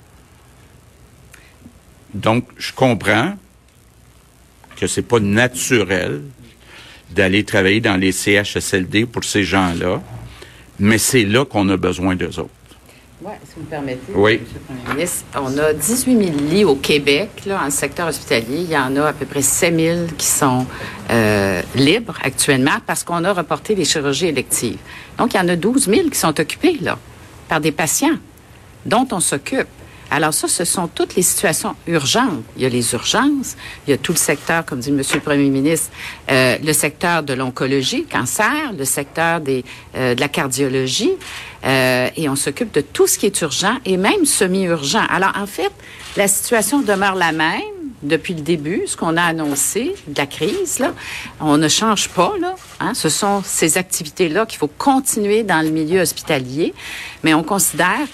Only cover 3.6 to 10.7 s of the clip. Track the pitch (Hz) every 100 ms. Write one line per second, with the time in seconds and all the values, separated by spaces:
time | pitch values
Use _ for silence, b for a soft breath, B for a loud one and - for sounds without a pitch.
3.6 | _ _ - _ - - _ _ - _
4.6 | - - 90 - - 120 101 104 123 -
5.6 | - 127 92 95 95 143 147 131 - -
6.6 | B B B B B 87 95 98 104 107
7.6 | 95 107 113 98 95 92 - 101 101 90
8.6 | - 98 90 104 117 101 - 104 90 95
9.6 | 92 85 90 120 - - B B B B
10.6 | B